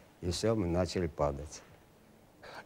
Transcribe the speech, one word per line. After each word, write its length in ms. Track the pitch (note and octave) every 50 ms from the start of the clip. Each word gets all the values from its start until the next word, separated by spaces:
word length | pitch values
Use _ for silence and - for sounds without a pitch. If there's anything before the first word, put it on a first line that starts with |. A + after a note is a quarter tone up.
| - - - -
и 100 | - F2+
всё, 240 | E2+ - - A2 A2+
мы 120 | A2 F#2 E2+
начали 400 | E2 F2 F2+ E2+ - G2 F2+ D#2+
падать. 540 | - - D2 D2 C#2+ C#2 D2 D2+ - - - - - - - - - - - - - - - - - - - - - - -